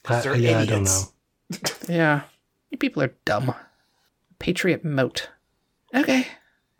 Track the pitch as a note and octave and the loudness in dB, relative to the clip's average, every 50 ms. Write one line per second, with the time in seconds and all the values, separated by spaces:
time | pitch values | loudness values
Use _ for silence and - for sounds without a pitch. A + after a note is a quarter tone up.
0 | - - A#2+ A#2+ - C3 C3+ A#2+ A#2 A#2 A2+ A2 A2 G#2+ A2 G2+ G2 F#2+ F#2 F#2+ | -2 -2 0 0 0 0 2 2 4 4 4 2 2 2 2 0 2 0 0 -2
1 | G2 - _ _ _ _ _ _ _ - - - - - - - - - E3+ E3 | -2 -6 _ _ _ _ _ _ _ -14 -14 -8 -8 -8 -8 -8 -6 -2 0 2
2 | E3 D3+ D3 C#3 - - _ _ _ _ _ _ _ - C#4+ - D4 C4 - - | 2 2 2 0 -2 -8 _ _ _ _ _ _ _ -14 -4 -2 -2 -2 0 0
3 | C3+ A#2 - _ - - G#2+ G#2 C3 B2+ - - - _ _ _ _ _ _ _ | -2 -2 -2 _ -2 -2 0 0 0 -2 -4 -6 -14 _ _ _ _ _ _ _
4 | _ _ _ _ _ _ _ - - - F#3 - - F3+ D3 - - D3+ C#3+ C3+ | _ _ _ _ _ _ _ -6 -4 -4 -2 0 0 0 -2 -2 -2 -4 0 0
5 | B2+ - - - - - - _ _ _ _ _ _ _ _ _ _ - - C4 | 0 0 -2 -8 -12 -12 -18 _ _ _ _ _ _ _ _ _ _ -2 0 0
6 | D4+ C#4+ C4 C4 B3+ - - - _ _ _ _ _ _ _ | 2 2 2 0 0 -2 -8 -20 _ _ _ _ _ _ _